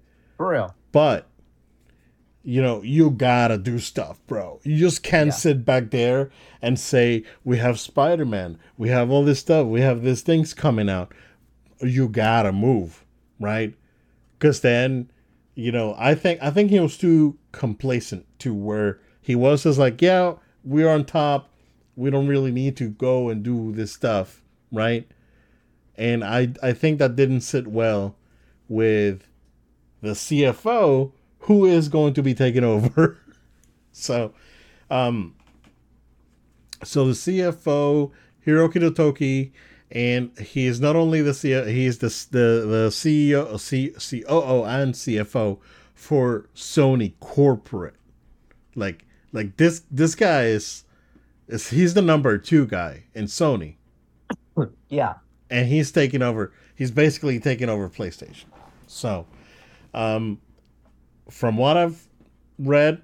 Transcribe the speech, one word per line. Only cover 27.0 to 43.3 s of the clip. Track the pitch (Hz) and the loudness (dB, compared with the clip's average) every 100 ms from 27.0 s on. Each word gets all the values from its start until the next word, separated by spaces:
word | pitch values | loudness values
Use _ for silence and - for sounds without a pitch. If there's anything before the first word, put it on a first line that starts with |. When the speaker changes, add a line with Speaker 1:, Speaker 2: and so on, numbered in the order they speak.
| 135 120 | 0 2
Speaker 2:
didn't | 135 131 | 0 0
sit | - 139 120 | -2 -6 -4
well | 110 113 104 98 - _ _ _ _ - | -2 0 0 -4 -10 _ _ _ _ -8
with | 110 113 107 104 95 _ _ _ _ _ _ _ _ | 0 2 2 0 -2 _ _ _ _ _ _ _ _
the | 104 | -8
C | 104 - 151 139 | -8 -4 0 2
F | 117 220 | 0 -2
O, | 240 185 131 135 _ _ _ | 2 2 2 0 _ _ _
who | - 208 190 | 2 4 6
is | 170 151 | 4 2
going | 156 151 | 0 0
to | 139 | 0
be | 135 123 | -2 0
taking | 131 120 | 0 2
<laughs> | 120 107 | 2 2
over. | 123 - 160 - _ _ _ _ _ _ _ | 0 2 0 0 _ _ _ _ _ _ _
So, | - - 120 110 _ _ - _ _ - | -14 -4 -4 -4 _ _ -20 _ _ -6
um, | 127 123 120 85 - _ _ _ _ _ _ _ _ _ _ _ _ _ - | -2 -2 -2 -6 -14 _ _ _ _ _ _ _ _ _ _ _ _ _ -20
so | - 147 135 | -6 -2 0
the | 123 | 0
C | - 185 | -2 -2
F | 180 165 - | -2 -4 -2
O, | 147 143 147 139 - _ _ - | 0 2 0 -2 -6 _ _ 0
Hiroki | 156 165 | 4 4
Totoki, | 175 165 160 151 139 139 135 135 _ - _ - | 2 0 2 0 0 -2 -2 -4 _ -20 _ -12
and | 120 123 123 123 - | -4 -2 -2 -4 -10
he | 104 - 127 | -10 -2 -2
is | 120 | 0
not | 143 160 | 0 2
only | 165 160 | 2 2
the | 147 | 0
C-, | 135 151 131 | 0 0 -2
he | 113 120 127 | 0 0 0
is | 117 | 0
the | 117 | -4
s-, | - - | -6 -4
the, | 123 117 117 110 | 2 4 2 2
the | 110 110 | 0 0
C | - 160 151 147 | 0 0 2 2